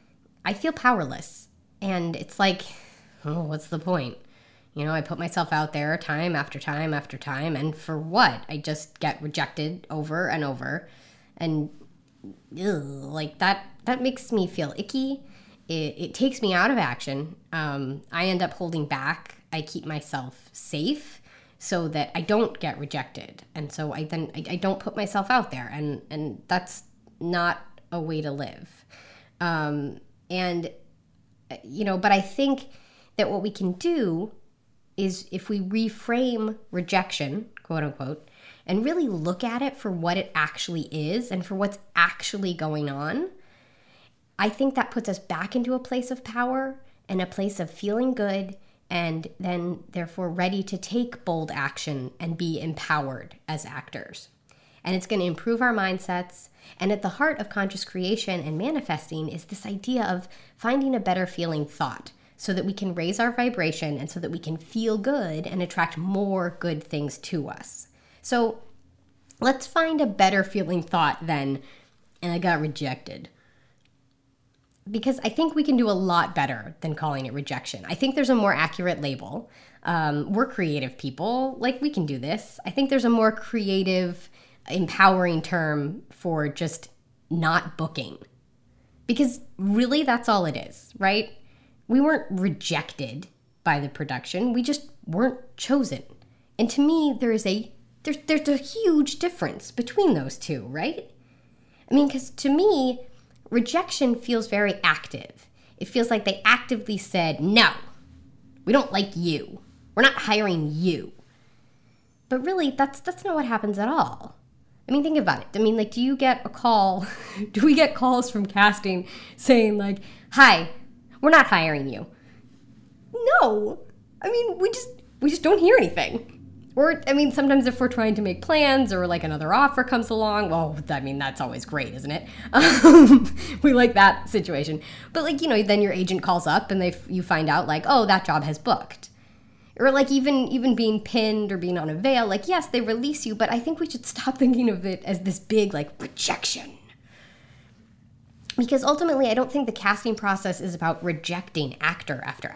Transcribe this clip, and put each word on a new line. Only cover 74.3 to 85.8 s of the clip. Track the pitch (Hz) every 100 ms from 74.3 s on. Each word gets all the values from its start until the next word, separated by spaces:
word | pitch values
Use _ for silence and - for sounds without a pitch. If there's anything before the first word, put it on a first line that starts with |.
| _ _ _ _ _ -
Because | 214 240 262
I | 220
think | 226 320
we | 311
can | 294 269
do | 226
a |
lot | 190 185 175 -
better | - 139 120 104 -
than | 165 147
calling | 156 139 131
it |
rejection. | 131 139 131 - 107 92
I |
think | 175 269 269
there's | 254
a | 247
more | 202
accurate | 147 160 - 180 156
label. | 147 135 - 165 240 - - _
Um, | - 170 156 147 147
we're | 202 247
creative | - 175 147 127 -
people. | 139 131 185 247 262 262
Like, | 240 254
we | 294
can | 294 156
do | 135
this. | 135 202 - - -
I |
think | 185 269
there's | 269 233
a |
more | 233 220
creative, | 220 - 233 202 190 185 185 180 180 - - - _ -
empowering | 175 165 - 196 185 180 165
term | - 175 156 151